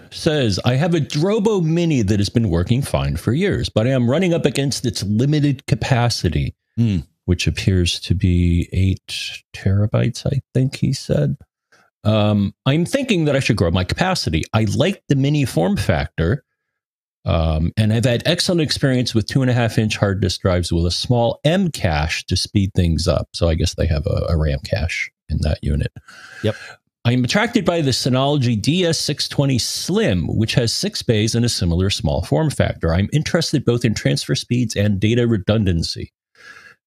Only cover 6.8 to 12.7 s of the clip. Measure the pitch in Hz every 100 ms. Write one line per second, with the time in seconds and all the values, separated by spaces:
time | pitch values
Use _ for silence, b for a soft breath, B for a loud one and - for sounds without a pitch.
6.8 | 117 92 - _ - 90 - 82 - 92
7.8 | 87 - - 87 92 87 87 87 82 90
8.8 | 95 92 - - - - _ - - 98
9.8 | 104 120 120 - - 139 - 127 131 -
10.8 | 131 135 - 147 143 139 - _ _ b
11.8 | b _ 107 107 104 104 101 - 131